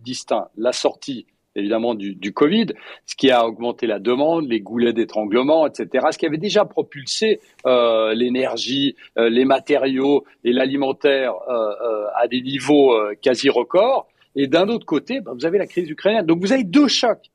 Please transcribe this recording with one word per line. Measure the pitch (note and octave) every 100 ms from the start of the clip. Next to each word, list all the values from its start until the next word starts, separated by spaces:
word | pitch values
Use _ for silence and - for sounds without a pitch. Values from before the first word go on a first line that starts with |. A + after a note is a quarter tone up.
distincts. | A#2+ B2+ - A2+ F2 G#2
La | A#2+
sortie, | - A#2+ - - B2 - _ _ G#2
évidemment, | G2+ A2 A#2 A2
du, | G2+ F#2
du | G2+
covid, | - D3 A3 F3+ - - - -
ce | -
qui | C3
a | B2 A#2
augmenté | A2 A#2+ A#2 A2+
la | G#2
demande, | G#2+ B2+ D3+ E3 C#3
les | A2+
goulets | F#2+ A#2+ A#2+
d'étranglement, | A#2 A2 G#2+ G#2 A#2 C#3 D#3+ C#3+
et |
cetera, | - G#2+ C3 D3+
ce | -
qui | E3
avait | D#3
déjà | G3+ G#3 G3
propulsé, | - - C#3+ C3 - A3 G#3 _ _ C3
euh, | B2 A#2 A2+ A2
l'énergie, | A2+ B2 B2+ B2+ A#2 A2 C#3 C#3 - - A#2
euh, | A#2
les | A#2+ C3+
matériaux | C3+ - C#3+ C3+ C3 C#3 C#3 - _
et | A#2+
l'alimentaire, | B2+ C3+ C#3 C3+ C#3 D3 C3+ B2+ F#2 B2+
euh, |
euh, | A#2 G#2+ G2+ A#2 G#2+ G#2 A2+
à | A#2+
des | B2+
niveaux, | C3 C#3 C3 D3 C3+
euh, | A2+ G#2 G#2
quasi | C3+ A#2+ C#3
records. | A#2+ A2+ F3+ A#3 C4+ - _ _ C#3
Et | C3+
d'un | E3 G3+
autre | A#3 -
côté, | D3 - C4
bah, | C#3+
vous | B2 E3
avez | G3
la | E3+
crise | F3+ E3
ukrainienne. | D#3 F#3+ A3 E3
Donc | E3+
vous | G3
avez | C4+ F#3+
deux | C#4 C#4+
chocs. | - A#3+ F#3+ _